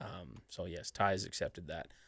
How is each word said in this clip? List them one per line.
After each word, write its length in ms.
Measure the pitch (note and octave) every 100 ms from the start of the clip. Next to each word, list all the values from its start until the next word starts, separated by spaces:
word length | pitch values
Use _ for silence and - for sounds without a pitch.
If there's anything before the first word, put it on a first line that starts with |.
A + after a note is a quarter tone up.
um, 400 | G#2+ F2+ D#2+ - -
so 160 | - F2+
yes, 240 | E2 -
Ty 220 | - G2+
has 120 | F#2+
accepted 440 | - - D#2 - D#2+
that. 200 | E2 - -